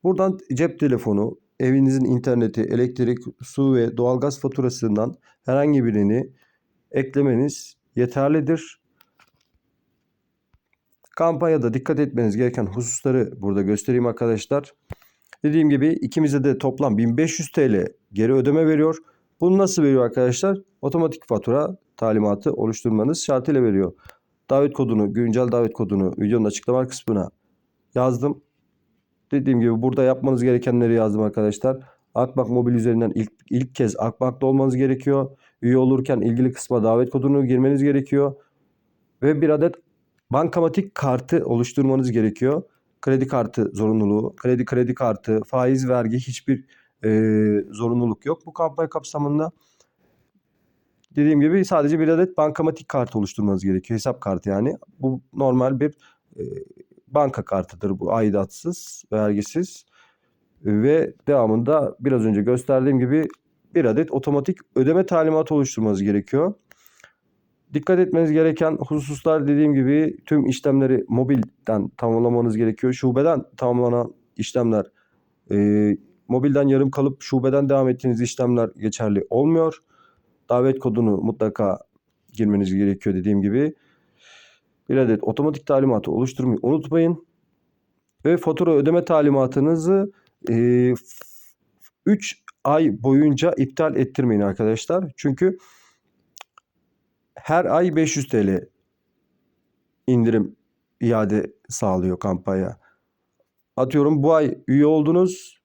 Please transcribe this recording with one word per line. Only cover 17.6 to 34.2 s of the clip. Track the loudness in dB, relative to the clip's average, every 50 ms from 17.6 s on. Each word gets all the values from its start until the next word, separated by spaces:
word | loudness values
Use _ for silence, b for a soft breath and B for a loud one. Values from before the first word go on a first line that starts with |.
| 2 2
L | 2 0 0 -2 -8 _ _ _
geri | -4 -2 0 2
ödeme | 2 2 2 2 2 2 2
veriyor. | 2 2 2 2 0 0 -4 b b b b b b _ _
Bunu | 0 2 4 4
nasıl | 2 2 2 2
veriyor | 2 4 4 4 2
arkadaşlar? | 2 0 0 0 0 0 0 -2 -2 -2 -2 -6 _ _ _
Otomatik | -8 -4 -2 0 -2 -2 -4 -8 -6 _
fatura | -4 -4 -2 0 0 0 0 -2 -6 -12 _ _ _
talimatı | -4 -2 0 0 2 2 0 -2 -2 -2 -4
oluşturmanız | -2 -2 -4 -4 -4 -4 -2 -2 0 0 0 0 -2 -4
şartıyla | -2 -2 -2 -2 0 0 0 2
veriyor. | 2 2 2 2 0 -2 b b b b b b b _ _ _ _ _
Davet | 2 2 2 0
kodunu, | 0 -2 -2 0 0 0 0 0
güncel | 0 -2 -2 0 0 0 0 0
davet | 0 0 0 -2
kodunu | -2 -4 -4 -2 0 0 0 -2 -2 -2
videonun | -2 0 0 0 0
açıklama | 0 -2 -4 -4 -2 0 0 -2 -4
kısmına | -8 -10 -6 -4 -2 -2 -2 -6 _ _ _ _ _ _ _ _ _ _ _ _ _
yazdım. | 0 0 0 0 0 -2 -4 -4 -6 _ _ _ _ _ _ _ _ _ _ _ _ _ _ _ _ _ _
Dediğim | -4 -2 0 2 2 2
gibi | 2 2 0 2
burada | 0 0 0 2
yapmanız | 2 2 2 0 0 0 0 2
gerekenleri | 2 2 2 2 0 0 0 2 2 2 2
yazdım | 2 2 0 0 0
arkadaşlar. | -2 -2 -2 0 -2 -2 -2 -2 -2 -4 -4 -4 -10 B B B B B _
Akbank | -4 -4 -2 -2 -4 -4 0
Mobil | 0 0 0 2 0
üzerinden | 2 2 2 2 2 0 0 -2
ilk, | -4 -6 -6 _ _ _ _
ilk | -4 -4 -4 -4 -2
kez | -2 -2 -2 0 -2
Akbank'ta | -4 -4 -4 _